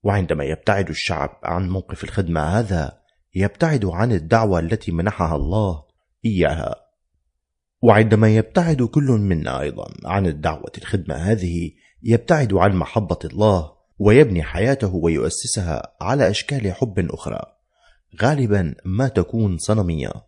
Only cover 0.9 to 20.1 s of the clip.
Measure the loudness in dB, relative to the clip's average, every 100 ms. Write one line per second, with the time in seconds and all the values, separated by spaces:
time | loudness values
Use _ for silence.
0.9 | -4 -4 -4 -4 -6 -6 -4 -2 -4 -6
1.9 | -12 -6 -4 -2 -2 0 0 0 -2 -4
2.9 | -10 _ _ _ -2 -2 0 0 0 -2
3.9 | -2 0 0 2 2 4 0 0 -4 -4
4.9 | -2 -2 -2 -2 -2 -2 0 -2 -4 -12
5.9 | _ _ _ -2 0 0 0 -6 -10 _
6.9 | _ _ _ _ _ _ _ _ _ 6
7.9 | 6 6 6 6 4 2 0 2 0 2
8.9 | 0 2 2 2 0 -2 -4 -6 -8 -14
9.9 | -14 -4 0 0 -2 -4 -4 -12 -16 -6
10.9 | -6 -4 -4 -2 0 -2 -4 -6 _ _
11.9 | _ 0 0 2 0 2 2 2 2 -2
12.9 | -2 -2 -6 -8 0 2 2 -2 _ _
13.9 | _ 6 6 6 2 -4 -2 -2 0 -2
14.9 | 0 0 0 -2 -4 -6 -4 -4 -6 -8
15.9 | _ -2 2 2 0 -4 -4 -4 -2 -2
16.9 | -2 -4 -6 -8 -10 -12 _ _ _ _
17.9 | _ _ -2 0 2 2 0 0 -6 -6
18.9 | -2 0 0 -2 0 -2 -2 -2 0 0
19.9 | -2 -6